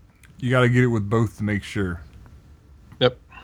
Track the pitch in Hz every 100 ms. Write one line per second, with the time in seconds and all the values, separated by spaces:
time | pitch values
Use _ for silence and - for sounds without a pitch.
0 | _ _ - - 123 127 123 123 123 113
1 | 101 113 117 - 104 101 - 107 92 90
2 | - - - - - - - - - -
3 | 127 - _ -